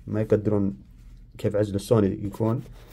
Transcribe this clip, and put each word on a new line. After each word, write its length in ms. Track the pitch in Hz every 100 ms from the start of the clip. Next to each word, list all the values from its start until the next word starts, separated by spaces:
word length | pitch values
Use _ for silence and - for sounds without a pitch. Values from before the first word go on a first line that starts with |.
| -
ما 140 | 104
يقدرون 560 | 110 107 104 104 98 - - - - - - -
كيف 180 | - 101
عزل 200 | 104 98
السوني 500 | - 117 95 107 104
يكون، 360 | - 110 123 - - -